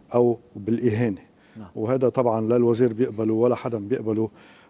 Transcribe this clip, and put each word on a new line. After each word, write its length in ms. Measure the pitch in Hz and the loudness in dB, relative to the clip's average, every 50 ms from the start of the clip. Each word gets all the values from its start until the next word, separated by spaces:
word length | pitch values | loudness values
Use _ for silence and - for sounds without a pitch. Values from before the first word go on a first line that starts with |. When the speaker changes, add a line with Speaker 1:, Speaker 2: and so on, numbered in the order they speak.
| - - - | -10 -2 2
Speaker 1:
أو 240 | 120 123 120 117 - - _ - | 2 2 2 2 -2 -6 _ -16
بالإهانة. 640 | 104 101 101 117 117 123 120 107 110 123 113 95 85 - - _ _ _ _ - | -10 -4 -2 -2 0 0 0 0 0 0 -2 -2 -6 -10 -20 _ _ _ _ -20
Speaker 2:
نعم. 100 | 110 104 90 - | -20 -18 -14 -10
Speaker 1:
وهذا 340 | 110 110 113 131 135 131 120 | -6 -2 -2 0 2 0 0
طبعًا 380 | - 135 123 120 110 113 110 | 2 2 0 0 0 0 0
لا 80 | 107 120 | 2 2
الوزير 380 | 123 120 117 117 107 127 120 110 | 4 4 4 4 4 2 2 2
بيقبله 400 | 107 127 123 107 104 110 110 110 | 0 -2 -2 -2 -2 -2 0 2
ولا 220 | 110 117 123 120 | 2 2 2 2
حدا 240 | 110 - 131 113 110 101 | 0 -4 -6 -6 -6 -4
بيقبله، 420 | 101 127 - 113 107 110 107 110 107 - - - - - - - | -4 -4 -4 -2 -2 -2 -2 -2 -4 -6 -12 -20 -20 -20 -20 -20